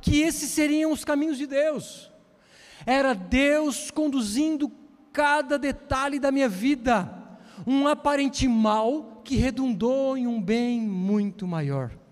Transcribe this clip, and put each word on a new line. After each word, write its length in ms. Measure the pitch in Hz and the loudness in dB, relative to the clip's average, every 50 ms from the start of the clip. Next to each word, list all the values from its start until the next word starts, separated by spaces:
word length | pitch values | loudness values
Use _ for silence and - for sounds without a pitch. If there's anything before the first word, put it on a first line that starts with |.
que 200 | - - - 294 | 2 4 4 4
esses 280 | 302 330 - - 311 262 | 4 2 0 -2 -6 -4
seriam 420 | - - 302 294 294 302 311 311 | 0 2 2 2 2 2 2 0
os 140 | 302 - - | -2 -2 -2
caminhos 320 | - 294 285 294 320 302 | -2 0 0 0 -2 -2
de 80 | 247 285 | -4 -6
Deus. 680 | 269 277 277 294 311 302 226 - - - - - - - - _ _ _ _ _ _ - - - - - - - | -4 0 0 0 0 0 -4 -8 -10 -16 -20 -20 -20 -20 -20 _ _ _ _ _ _ -20 -20 -20 -20 -20 -12 -2
Era 280 | 226 254 277 277 269 254 | 0 2 2 2 2 0
Deus 800 | 190 185 180 202 254 277 285 294 302 311 294 240 - - - | -2 -4 -2 0 2 4 4 4 2 2 0 -2 -4 -10 -6
conduzindo 800 | - 294 311 302 262 277 226 202 202 254 302 320 320 285 294 240 - - - - - _ - _ | -4 -2 -2 0 0 -2 -2 -2 0 0 0 0 0 -2 -4 -6 -6 -12 -20 -20 -20 _ -20 _
cada 480 | _ - 294 285 294 302 294 262 294 285 | _ 0 2 2 2 2 2 0 -2 -2
detalhe 600 | 247 277 247 - - - 277 262 269 285 277 285 | 0 -2 -4 -4 -6 -4 -2 -2 -2 -2 -2 0
da 120 | 247 277 | 0 0
minha 180 | 269 277 277 247 | 2 2 2 0
vida, 640 | 190 180 214 262 294 247 226 262 240 208 175 - - - - - - - - - - - 170 | 0 0 0 0 0 0 2 2 2 2 0 -4 -10 -16 -18 -20 -20 -20 -20 -20 -18 -10 -2
um 220 | - 262 277 277 | 0 2 2 4
aparente 600 | 285 302 294 - 294 285 277 277 269 277 - 269 | 2 2 2 0 0 2 2 0 0 0 0 2
mal 760 | 262 233 220 220 214 214 220 220 226 277 311 - - - - - | 2 4 4 4 4 4 2 2 0 0 -2 -4 -10 -18 -20 -8
que 140 | - 277 | -2 0
redundou 800 | 214 233 262 226 233 269 262 233 175 220 240 262 269 269 269 262 | 2 2 2 0 0 -2 -2 0 0 0 0 2 2 0 0 0
em 100 | 262 247 | -2 -2
um 140 | 240 233 226 | -2 -2 -4
bem 400 | 190 170 220 233 240 240 240 233 | -2 0 0 0 0 0 -2 -2
muito 680 | 226 214 196 185 185 190 208 208 202 202 190 - 185 | -2 -2 -2 -2 0 0 2 2 0 -2 -4 -6 -6
maior. 500 | 185 175 160 151 139 139 135 131 117 - - - _ | -4 -4 -2 -2 -2 -2 -4 -4 -6 -10 -14 -20 _